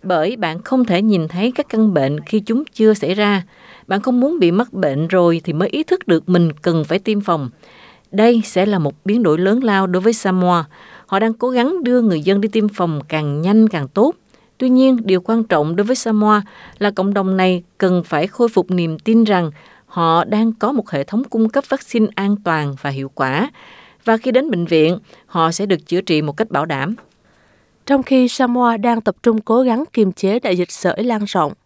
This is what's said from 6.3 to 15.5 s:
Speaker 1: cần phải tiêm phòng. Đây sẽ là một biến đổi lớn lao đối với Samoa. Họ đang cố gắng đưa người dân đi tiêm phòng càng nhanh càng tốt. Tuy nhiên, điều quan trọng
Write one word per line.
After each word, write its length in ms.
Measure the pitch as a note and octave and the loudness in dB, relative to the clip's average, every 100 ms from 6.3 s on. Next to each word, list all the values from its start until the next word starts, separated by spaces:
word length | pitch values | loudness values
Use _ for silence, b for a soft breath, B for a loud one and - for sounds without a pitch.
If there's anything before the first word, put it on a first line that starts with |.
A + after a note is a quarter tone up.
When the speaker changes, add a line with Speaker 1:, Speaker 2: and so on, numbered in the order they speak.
| F3 E3+ D3+ | 2 2 0
Speaker 1:
cần 220 | - E3 | -2 -2
phải 160 | D3+ F3 | -2 -4
tiêm 220 | F#3+ G#3 | -2 -4
phòng. 280 | G3+ E3 C3 b b b b b b | -2 -4 -4 b b b b b b
Đây 300 | G3 A3+ A#3 G#3+ | 2 4 4 0
sẽ 200 | F#3 G3+ | 0 0
là 140 | G3+ | 0
một 140 | D3 C#3 - | -2 -4 -2
biến 180 | A3 | 0
đổi 140 | G3 D#3 | 2 2
lớn 260 | F#3 A3+ | 2 0
lao 240 | B3 G3 F#3+ | 0 0 0
đối 140 | F#3 | 0
với 120 | G3 | 0
Samoa. 520 | A3+ G3 F#3 F3+ F3 D3+ B B B B | 0 -2 0 2 0 -2 B B B B
Họ 120 | F#3+ | -2
đang 140 | A3 | -2
cố 160 | A3+ B3 | -2 -2
gắng 340 | B3+ B3 F4+ | 0 0 -2
đưa 180 | B3+ B3 | 0 2
người 200 | A3+ E3 | 2 0
dân 200 | D3+ G3+ | 0 0
đi 80 | G#3 | 0
tiêm 180 | A3 G#3 | 0 -2
phòng 340 | G#3 F3 D3+ C#3+ | -2 -4 -4 -4
càng 340 | D#3 D3+ C#3+ | -4 -2 -2
nhanh 260 | E3+ G#3+ A3 | 2 4 4
càng 200 | F3+ C3+ | 2 -4
tốt. 280 | - B3+ - _ b b _ | 0 0 0 _ b b _
Tuy 120 | B3+ | 0
nhiên, 280 | B3+ C4 B3+ | 4 4 2
điều 180 | A3 F#3 | 0 -2
quan 220 | F#3 A3+ | 0 -2
trọng 320 | A3+ | 0